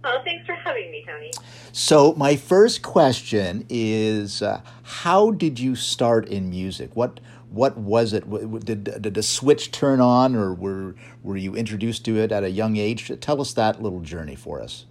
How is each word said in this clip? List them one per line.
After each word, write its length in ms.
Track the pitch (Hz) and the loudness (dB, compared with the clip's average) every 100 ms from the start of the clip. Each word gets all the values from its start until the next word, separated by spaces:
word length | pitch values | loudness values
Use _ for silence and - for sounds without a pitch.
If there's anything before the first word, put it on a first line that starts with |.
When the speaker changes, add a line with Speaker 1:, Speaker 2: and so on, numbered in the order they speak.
Speaker 1:
Oh, 160 | 269 254 359 | -2 -4 -4
thanks 200 | 339 349 | -8 -8
for 80 | 339 | -10
having 360 | 359 254 175 | -6 -8 -8
me, 140 | 160 226 | -14 -14
Tony. 240 | 151 151 - - - - | -16 -14 -14 -16 -20 -14
Speaker 2:
So 420 | - - 151 143 160 | -6 4 8 8 6
my 200 | 143 143 | 2 2
first 460 | - 185 226 - | 4 6 6 6
question 840 | - - 143 120 - 107 95 95 - | 0 4 6 4 -2 0 0 -4 -6
is, 720 | 120 110 110 110 110 101 - | -2 0 0 0 0 -4 -4
uh, 200 | 101 101 - - | -4 -4 -10 -20
how 480 | - - 170 185 214 | -16 -8 2 4 4
did 280 | 208 165 123 | 2 -2 0
you 160 | 127 120 | -2 -2
start 520 | - - 120 113 113 | -4 0 2 2 2
in 220 | 101 92 | -6 -4
music? 420 | 90 95 90 60 110 | -6 -6 -8 -10 -4
What, 240 | 123 123 - - - | -4 -4 -20 -20 -14
what 280 | 101 135 - | 0 0 0
was 360 | 101 113 117 | 0 2 2
it? 80 | 104 | -2
W-, 220 | - 104 | -4 -8
w-, 200 | 110 110 | -8 -10
did, 380 | 110 110 101 107 | -6 -6 -6 -8
did 120 | 107 95 | -6 -4
the 80 | |
switch 480 | 110 - 131 - - | -4 -2 2 2 2
turn 280 | - 143 135 | -2 2 4
on, 360 | 123 123 131 123 | 6 6 4 2
or 180 | 98 | -2
were, 420 | 90 98 95 95 87 - - | -4 -6 -6 -8 -12 -20 -16
were 140 | 95 98 | -8 -6
you 180 | 95 101 | -6 -6
introduced 500 | 113 107 117 110 - | -6 -4 -4 -4 -2
to 120 | 110 | 0
it 140 | 110 | 0
at 120 | 107 | 0
a 60 | 98 | -2
young 280 | 95 110 107 | -2 0 0
age? 340 | 104 117 - 131 | 0 -4 -8 -10
Tell 220 | - 147 | -2 -2
us 120 | 135 | -2
that 280 | - 110 110 | 0 0 0
little 180 | 107 90 | -4 -6
journey 340 | 80 85 78 67 | -8 -10 -10 -12
for 260 | - 73 | -12 -10
us. 240 | 60 - - | -10 -14 -20